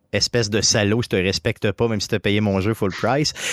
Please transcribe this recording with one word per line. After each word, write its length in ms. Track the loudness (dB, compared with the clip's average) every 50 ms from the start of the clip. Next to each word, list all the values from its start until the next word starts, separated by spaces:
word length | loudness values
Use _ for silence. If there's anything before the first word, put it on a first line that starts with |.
| _ _ -2
espèce 380 | 0 0 2 0 0 0 0
de 100 | 0 0
salaud, 400 | 0 2 2 2 2 2 2 0 0
je 60 | 0
te 80 | 0
respecte 560 | 0 0 0 0 -2 -2 -4 -4 -2 -2 -2 0
pas, 160 | 0 0 0
même 120 | 0 -2
si 80 | -4 -2
t'as 100 | -4 -2
payé 240 | 0 0 2 2 2
mon 180 | 2 2 2
jeu 140 | 0 0 0
full 180 | 0 -2 -2 -2
price. » 400 | -2 -2 0 0 0 0 -2 -4 -6 -8 -6